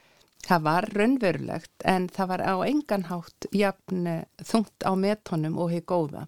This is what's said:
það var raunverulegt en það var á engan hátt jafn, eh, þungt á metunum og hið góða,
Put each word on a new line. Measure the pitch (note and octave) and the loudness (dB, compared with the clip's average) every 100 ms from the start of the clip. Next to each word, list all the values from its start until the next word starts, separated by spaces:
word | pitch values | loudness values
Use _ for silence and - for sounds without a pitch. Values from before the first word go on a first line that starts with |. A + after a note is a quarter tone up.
| _ _ _ _ | _ _ _ _
það | - F3 D3+ | 2 4 4
var | E3+ G#3+ | 2 2
raunverulegt | G3+ A3 C4+ G3 D3+ C3+ - - _ - | 2 2 4 2 0 -4 -8 -10 _ 0
en | F#3 F3+ | 2 0
það | - F#3 | -2 -2
var | F#3 | 0
á | - F#3 G3 | 0 0 0
engan | D4 - G3+ F3 | -2 0 -2 -2
hátt | F3 - _ - | -6 -8 _ -4
jafn, | G3 G3 - - F#3 F3 | 2 2 0 -6 -4 -2
eh, | E3 - - | -4 -8 -16
þungt | - A3+ G3+ _ | -2 0 0 _
á | G3 F#3+ | -2 2
metunum | G3 G#3 - E3 D#3 E3 | 2 0 -2 -2 -2 -2
og | E3+ | -2
hið | E3+ E3+ | -2 -2
góða, | F3+ D3 - | -2 -2 -6